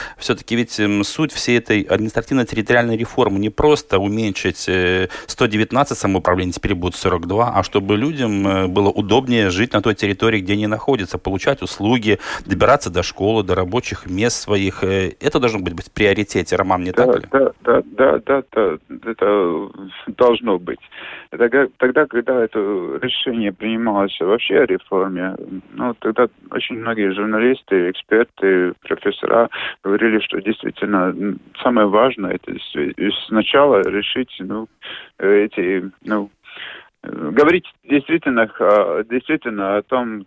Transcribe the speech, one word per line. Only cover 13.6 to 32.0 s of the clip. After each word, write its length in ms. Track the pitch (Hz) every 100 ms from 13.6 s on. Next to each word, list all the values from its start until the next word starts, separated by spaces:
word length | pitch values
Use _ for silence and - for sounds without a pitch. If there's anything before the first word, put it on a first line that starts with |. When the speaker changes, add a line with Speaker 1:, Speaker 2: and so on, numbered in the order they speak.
| 90 107 - - -
Speaker 1:
мест 320 | 92 117 -
своих. 420 | - 101 98 -
Э, 280 | 95 98 92 -
это 200 | 90 156
должно 200 | 123 110
быть, 140 | 90
быть 140 | 85 -
в 40 |
приоритете, 640 | - 104 98 104 - 85 92
Роман, 280 | 92 92
не 80 | 90
Speaker 2:
Да, 140 | - 127
Speaker 1:
так 80 | -
ли? 40 | -
Speaker 2:
да, 200 | 135 131 -
да, 200 | - 131 - -
да, 220 | 135 135 -
да, 180 | 139 - 113
да, 220 | 98 78 - - 113
это 640 | 113 104 104 87 80 - - 95 - - 104
должно 420 | 123 113 117 92
быть. 200 | 87 - - - - - -
Это 160 | - 120
га-, 180 | 131 127 -
тогда, 280 | 127 127 147
когда 380 | 117 117 127
это 160 | 113 110 98 98 82 69
решение 500 | 127 - 139 117 104
принималось 640 | 92 110 113 117 101 98 -
вообще 400 | 90 117 - -
о 60 | 120
реформе, 720 | 92 - 98 95 90 92 - - 95 -
ну, 200 | - 123 117
тогда 280 | 110 110 117 _ -
очень 260 | 123 - 117
многие 320 | 117 113 98
журналисты, 800 | 95 107 110 120 131 - 95 90
эксперты, 800 | - - 110 123 - 98 92 90 -
профессора 680 | - - 101 - - 113 113 - - -
говорили, 360 | 95 98 113 107
что 200 | - -
действительно, 680 | 98 110 - - 101 98 92 82
м, 240 | 101 90 - -
самое 240 | 127 120 104
важное, 480 | 104